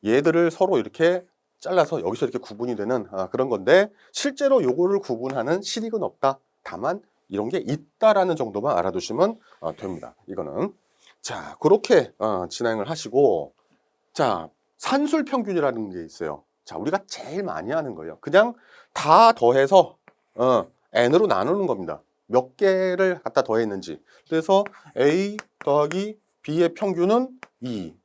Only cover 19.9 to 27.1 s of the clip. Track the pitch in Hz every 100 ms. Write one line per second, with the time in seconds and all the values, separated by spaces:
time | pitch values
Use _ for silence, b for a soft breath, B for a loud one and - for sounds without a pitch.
19.9 | - _ _ _ - 127 120 90 _ _
20.9 | - 120 160 208 101 110 196 185 104 85
21.9 | 76 _ _ _ 127 127 _ 196 190 185
22.9 | 180 190 175 - - 127 113 113 98 85
23.9 | 78 b b b 160 160 196 202 B B
24.9 | - 139 165 202 208 - _ - 143 147
25.9 | 180 208 214 _ _ - 160 170 170 208
26.9 | 170 180